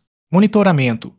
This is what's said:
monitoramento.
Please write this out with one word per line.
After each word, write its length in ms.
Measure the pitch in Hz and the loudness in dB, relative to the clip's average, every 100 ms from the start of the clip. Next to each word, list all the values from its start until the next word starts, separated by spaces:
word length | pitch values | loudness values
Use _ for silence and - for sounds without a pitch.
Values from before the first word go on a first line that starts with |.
| _ _ _ | _ _ _
monitoramento. 800 | 180 208 214 196 151 123 113 - | 0 2 2 0 0 -2 -6 -10